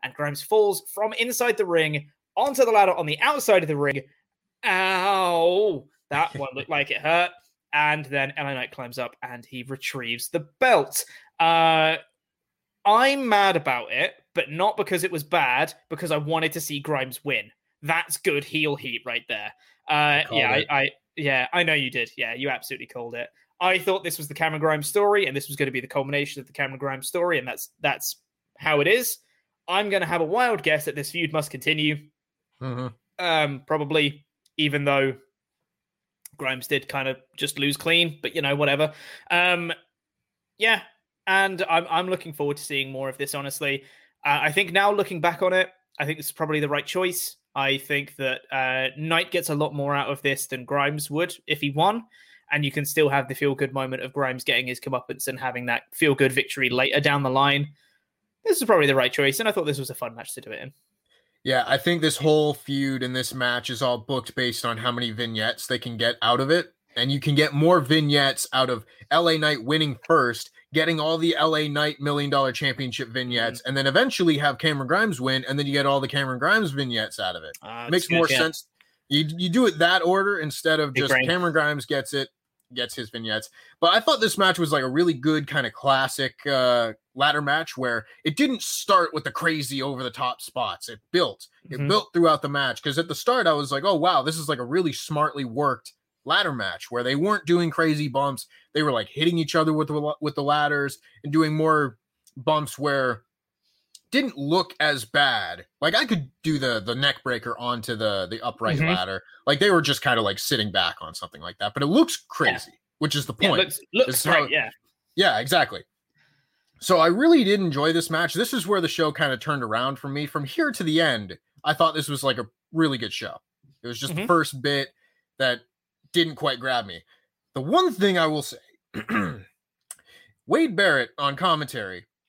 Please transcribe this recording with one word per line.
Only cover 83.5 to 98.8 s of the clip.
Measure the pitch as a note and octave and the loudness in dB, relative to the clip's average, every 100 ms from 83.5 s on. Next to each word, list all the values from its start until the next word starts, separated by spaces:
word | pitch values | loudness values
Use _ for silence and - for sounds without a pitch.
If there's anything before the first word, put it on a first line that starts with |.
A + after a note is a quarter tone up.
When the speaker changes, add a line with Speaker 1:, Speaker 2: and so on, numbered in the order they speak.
| _ - - | _ -20 2
Speaker 2:
But | B2 | 4
I | G#3 | 4
thought | A3+ C#4 | 4 2
this | A3 - | 2 2
match | F#3+ F3 | 2 2
was, | D#3+ | 2
like, | D3 | 0
a | C3 | 0
really | C#3 F3 | 2 2
good | C#3 C#3+ D#3 C#3+ | 2 2 0 0
kind | D#3 A#2+ | -2 -4
of | |
classic, | - C#3+ C3 C3 - C3 - D3 | -2 2 2 2 -2 -4 -4 -2
uh, | C3+ B2+ A#2+ A#2 G#2+ _ B2+ | 2 4 4 2 -4 _ 0
ladder | C#3+ D3 | 2 2
match | C#3+ D3 E3 - | 0 -2 -2 -4
where | B2+ A#2 - - | -2 -2 -6 -8
it | D#3 D3 | -4 0
didn't | C#4+ A#3 | 0 0
start | - - - F#3+ E3+ | -6 -6 2 4 2
with | D#3 | -2
the | - | -6
crazy | - E3 D#3+ C3 C#3 | -4 -2 -2 -4 -4
over-the-top | C3+ B2+ B2+ B2 B2+ B2 | -6 -6 -8 -6 -6 -6
spots. | - - A2 F2 - | -8 -6 -6 -6 -12
It | G#2+ _ | -18 _
built. | F3 D3 F#2+ - _ - | 0 0 -4 -18 _ -14
It | C3 | -6
Speaker 1:
Mm-hmm. | C#3+ | 0
Speaker 2:
built | G#3+ - | 0 0
throughout | E3+ E3+ D3+ | 2 4 4
the | C#3+ | 0
match, | C#3+ C3+ A2+ | -2 -2 -4
'cause | D3+ C#3 | -4 -2
at | E3+ | -4
the | D3 | -4
start | - B3+ F3+ | 0 2 2
I | |
was | D3+ C#3 | 2 0
like, | C#3 | -2
"Oh, | F3+ E3+ | 0 2
wow, | E3+ D#3+ | 2 2
this | C3+ D#3+ | 0 -4
is, | D3+ | -4
like, | C#3 | -4
a | B2 | -2
really | E3 E3+ | 0 0
smartly | - - D3+ D3+ C#3+ | -2 -4 0 0 -2
worked | B2+ A2+ D3 B2 - - _ _ C3 | -6 -2 0 -2 -8 -20 _ _ -2
ladder | F3 F#3 | 0 0
match," | B2+ G2 E2+ - | -2 -4 -6 -6
where | A#2+ | -4
they | B2 C#3 | -2 0
weren't | F#3 G#3 C#3 | 0 0 2
doing | F3 E3+ | 2 2
crazy | D#3+ D#3+ D3 D3 | 0 0 0 -2
bumps. | C3 C#3 C3 - _ _ | 0 -2 -2 -10 _ _
They | D3+ | -2